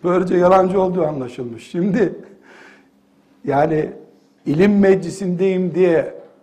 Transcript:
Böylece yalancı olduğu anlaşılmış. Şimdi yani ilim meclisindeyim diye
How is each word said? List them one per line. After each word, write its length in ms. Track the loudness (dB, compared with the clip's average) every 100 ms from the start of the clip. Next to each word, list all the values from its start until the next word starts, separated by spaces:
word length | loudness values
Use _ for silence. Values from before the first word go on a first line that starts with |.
Böylece 340 | 0 -2 0 2
yalancı 440 | 4 4 4 0
olduğu 240 | 0 0 -4
anlaşılmış. 640 | -4 -10 -10 -12 -12 -10
Şimdi 440 | -4 -2 0 -2 -4 -18 -20 _ -20 -20 _ _ _ _ _ _ _ -4
yani 440 | -2 0 0 -4 -8 -20 _ _ _ -6
ilim 340 | 2 2 4
meclisindeyim 960 | 4 2 0 -8 -6 -2 -2 0 -2 0
diye 380 | 2 2 -2 -10 -20 _